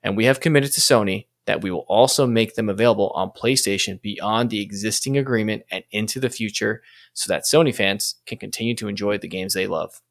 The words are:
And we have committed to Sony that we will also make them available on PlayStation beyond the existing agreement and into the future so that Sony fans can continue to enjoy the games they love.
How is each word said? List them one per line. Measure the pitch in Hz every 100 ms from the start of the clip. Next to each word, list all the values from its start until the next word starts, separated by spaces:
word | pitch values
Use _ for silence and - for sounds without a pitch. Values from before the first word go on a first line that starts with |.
And | - 101
we | 117
have | 139
committed | 165 147 139
to | -
Sony | - 123 101 98 - _ -
that | 90
we | 98
will | 87 -
also | 101 131 - 131
make | 113 110 -
them | 110
available | 98 120 104 101
on | - 95
PlayStation | - 117 131 - 98 - 95
beyond | 104 104 98 110 120
the | 107
existing | 101 101 107 - 135 139
agreement | 131 117 107 107 -
and | 92 -
into | 104 110 131
the | 127
future | - 110 - 107 110 _ - _
so | - -
that | 82
Sony | - 151 156
fans | 113 98 101 - - -
can | 117
continue | 101 - 117
to | 117 107
enjoy | 101 101 104
the | 92
games | 92 95
they | 95 95
love. | 82 85 - _